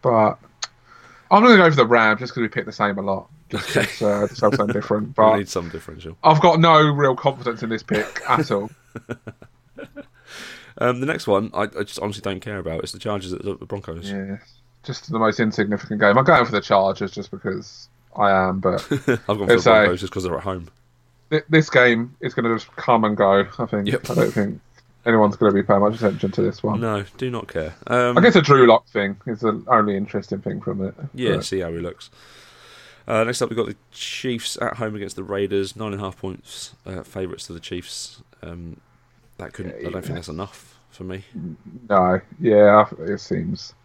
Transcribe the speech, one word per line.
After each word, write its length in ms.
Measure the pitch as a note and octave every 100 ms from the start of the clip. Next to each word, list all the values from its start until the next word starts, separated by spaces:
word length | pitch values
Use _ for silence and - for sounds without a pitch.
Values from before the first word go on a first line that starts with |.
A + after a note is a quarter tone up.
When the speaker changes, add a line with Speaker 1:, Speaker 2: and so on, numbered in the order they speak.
Speaker 1:
But 340 | B2+ A#2 A2 - _ _ - _ _ - - - _
I'm 140 | G3
gonna 140 | A#3+ G#3+
go 120 | E3+
for 60 | C#3+
the 100 | A2+
Rams 340 | A#2+ A2 G#2+
just 140 | B2
'cause 80 | -
we 60 | A2
pick 180 | - G2+
the 60 |
same 260 | - G#2 G2
a 40 |
lot. 280 | G2 F#2+ - - _
Just 200 | A2+ - C3
Speaker 2:
Okay. 80 | A2
Speaker 1:
'cause, 140 | -
uh, 260 | G#2+ G2+ G#2
just 140 | -
have 140 | G#2+ B2+
something 180 | G#2
different. 340 | G#2 - G#2+ G#2+
Speaker 2:
<laughs> 20 |
We 40 |
Speaker 1:
But 240 | - A2 G#2
Speaker 2:
need 120 | G2
some 200 | F#2 E2+
differential. 480 | E2 - D#2+ D#2+ E2
Speaker 1:
I've 180 | D#3+ D#3
got 180 | F3 D#3+
no 220 | E3 D#3+
real 340 | D3+ C#3+ C#3+ B2+
confidence 460 | C#3+ B2+ B2 A2+
in 60 | A2+
this 140 | A2+
pick 380 | - G#2+ G#2+ - -
at 220 | B2+ D#3
all. 200 | G2+ G#2+ - _ A2+ -
<laughs> 40 | A#2 - - - _ _ - - C#4+ - _ _ - - - - -
Speaker 2:
Um, 220 | A#2+ B2
the 60 | C3+
next 200 | E3 -
one, 260 | G2 A2
I, 80 | -
I 200 | G#2 -
just 160 | G#2 -
honestly 220 | G#2 G2+
don't 200 | G2 F#2+
care 160 | G#2+ G2+
about. 260 | E2 D#2+
It's 80 | -
the 80 | -
Chargers 320 | A2+ G#2 F#2+
at 120 | F#2
the, 120 | G2+ G2
the 100 | -
Broncos. 460 | G2+ - E2 F#2
Speaker 1:
Yeah, 280 | G2 G2 G#2 _ _ _ _
just 260 | - C3 -
the 80 | A2+
most 200 | A2 G#2+
insignificant 600 | A2 G#2 G2+ G#2 - G#2+
game. 160 | G#2 G#2+
I'm 80 | C3+
going 180 | D#3
for 80 | A#2+
the 80 | G#2
Chargers 520 | - G2+ G2 F#2+ G2
just 200 | - G2
because 560 | F#2+ - G2 - - - _ _
I 160 | - G2+
am, 280 | F#2+ F#2+ F#2+
but 260 | F#2+ F2 -
Speaker 2:
<laughs> 40 |
I've 340 | C3+ - A#2+ -
gone 120 | G#2
for 80 | G2
the 80 |
Speaker 1:
it's 120 | A#2 G#2
a 40 |
Speaker 2:
Broncos 320 | A2 G2+ F2
just 100 | F#2
'cause 120 | G2+ F2+
they're 100 | D#2+
at 80 |
home. 240 | G2+ F#2 E2 _ _ _ _ _ _
Speaker 1:
thi-, 140 | D#3 -
this 220 | D#3 D3+
game 440 | C3 B2 A2+ A#2+ -
is 140 | C3
gonna 200 | - A#2
just 160 | A2+ - -
come 300 | - A#2+ G#2+
and 100 | G#2
go, 320 | G2+ G2 F#2+ -
I 80 | A#2+
think. 200 | G#2+ G2+
Speaker 2:
Yep. 220 | - -
Speaker 1:
I 60 | -
don't 160 | A2+
think 260 | - G2+ - _ _ _ _ -
anyone's 320 | A2+ G#2 G#2
gonna 160 | G#2+
be 100 | G2
paying 160 | F#2+ G2+
much 160 | G#2 A2+
attention 360 | A2 G2+ G2
to 100 | F#2+
this 200 | G2+ G2
one. 200 | G#2+ A2+
Speaker 2:
No, 240 | A#2 G#2 G2+ -
do 140 | B2+
not 160 | A#2+ -
care. 260 | E2+ D#2 - -
Um, 300 | B2 B2 B2
Speaker 1:
I 40 |
guess 140 | A3 G3+
a 60 |
Drew 260 | D3 C#3 B2
Lock 180 | A2 _
thing 260 | A2 G2 G2 -
is 120 | A2
the 240 | A#2 A2 A#2
only 260 | A#2+ G#2 G2
interesting 460 | G#2 G#2 G2 G2
thing 180 | G2+ G2+
from 260 | - G2+ F#2+
it. 80 | - C#3+
Speaker 2:
Yeah, 220 | C3 A#2+ F#2
Speaker 1:
But 100 | -
Speaker 2:
see 160 | F#2+
how 80 | E2+
he 80 | E2+
looks. 300 | E2+ - - _ - - - - - - - - -
Uh, 160 | A2+
next 180 | A2+ B2
up, 80 | A#2
we've 60 | A#2
got 120 | A2
the 100 | G#2+ _
Chiefs 640 | - - - C3 A#2+ - -
at 140 | A#2 -
home 180 | A2
against 220 | G#2+ G2 -
the 80 |
Raiders. 540 | F#2+ G2+ G2+ G2 G2 -
Nine 160 | G#2+
and 80 | G2
a 20 |
half 140 | G2 -
points, 560 | G2 F2+ - - - _ -
uh, 180 | F#2
favourites 440 | - G2 F#2 F#2 -
to 60 |
the 80 | E2+
Chiefs. 600 | - F2+ - - - - _ _
Um, 380 | D#2+ E2+ E2+ - _ _ _ _ _ _
that 140 | F2+
couldn't, 200 | - F2+
Speaker 1:
Yeah, 60 | -
Speaker 2:
I 120 | D#2
don't 20 | F2+
Speaker 1:
yeah. 40 |
Speaker 2:
think 160 | F2+ E2
that's 140 | E2+
enough 500 | D#2+ G2+ - _ _ _
for 120 | _
me. 220 | F#2 F#2 G2 - D#3+ D#2 - - A#2
Speaker 1:
No, 320 | G2 F#2 F#2 - -
yeah, 460 | C3+ G#2 G#2 G#2+ G#2+ -
it 180 | E2+ G2+
seems. 540 | - F#2 E2+ - - _